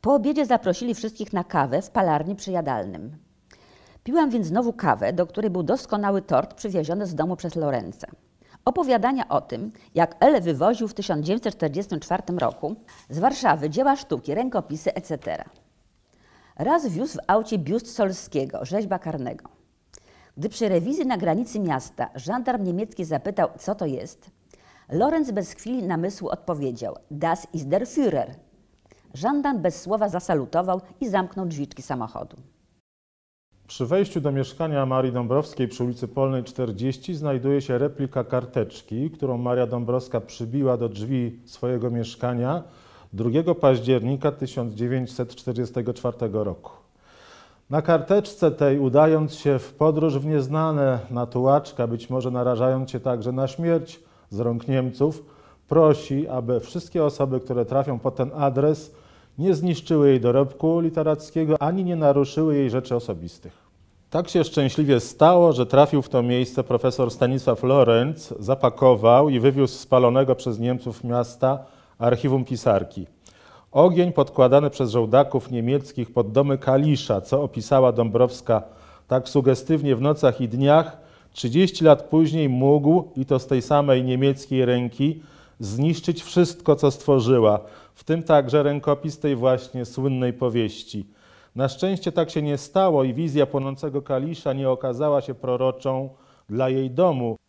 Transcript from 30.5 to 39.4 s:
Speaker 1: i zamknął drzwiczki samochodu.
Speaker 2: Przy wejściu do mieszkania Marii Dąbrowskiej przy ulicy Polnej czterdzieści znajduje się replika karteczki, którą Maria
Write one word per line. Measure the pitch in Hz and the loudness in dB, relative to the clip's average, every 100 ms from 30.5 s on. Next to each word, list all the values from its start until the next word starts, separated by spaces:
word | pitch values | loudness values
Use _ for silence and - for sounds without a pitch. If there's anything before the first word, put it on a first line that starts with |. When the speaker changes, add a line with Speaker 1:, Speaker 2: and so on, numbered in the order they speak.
| 165 185 185 - - | -2 -2 -4 -6 -10
Speaker 1:
i | 247 | -4
zamknął | 196 180 - 180 | -2 -2 -6 -8
drzwiczki | 151 143 - | -6 -10 -12
samochodu. | - 131 110 - - - - _ _ _ _ _ _ _ _ _ _ _ _ | -10 -8 -8 -10 -14 -18 -20 _ _ _ _ _ _ _ _ _ _ _ _
Speaker 2:
Przy | - 123 | -8 -2
wejściu | 185 202 170 | 0 0 -2
do | 143 | -2
mieszkania | 139 131 - 160 143 131 | -2 -4 -6 -4 -2 0
Marii | 131 131 | 0 0
Dąbrowskiej | 123 120 135 156 - 123 | -2 0 -2 -2 -4 -6
przy | - | -4
ulicy | 123 120 117 | -6 -6 -8
Polnej | - 135 131 | -2 -2 -2
czterdzieści | 123 - 123 98 127 135 - 165 | -6 -6 -6 -4 -6 -6 -10 -6
znajduje | 151 135 131 143 | -4 -2 0 -2
się | 139 120 | -2 -2
replika | 143 143 135 135 | -2 -4 -6 -4
karteczki, | 117 127 123 131 110 - - 110 156 | -4 -4 -4 -6 -6 -8 -10 -6 -6
którą | 156 135 | -6 -6
Maria | 120 | -4